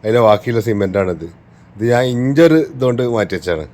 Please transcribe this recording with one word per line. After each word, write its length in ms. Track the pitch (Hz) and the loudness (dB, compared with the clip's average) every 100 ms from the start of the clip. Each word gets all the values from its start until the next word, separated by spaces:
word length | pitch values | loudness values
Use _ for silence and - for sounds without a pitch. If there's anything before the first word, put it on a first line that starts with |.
അതിലെ 180 | 110 120 110 | 0 2 4
ബാക്കിയുള്ള 360 | 104 120 117 110 | 4 0 -2 -2
സിമെന്റാണിത്. 580 | 104 98 98 92 82 82 - _ _ - 98 | -2 -2 0 -2 -4 -10 -18 _ _ -20 -6
ഇത് 80 | 113 | 0
ഞാൻ 100 | 120 127 | 0 0
ഇഞ്ചൊരു 460 | 120 127 143 165 160 151 127 | -2 -2 4 4 4 0 -2
ഇതുകൊണ്ട് 280 | 127 120 123 117 | -2 0 -2 -2
മാറ്റി 180 | 98 92 | -2 -4
വെച്ചാണ്. 260 | 90 82 73 | -4 -6 -6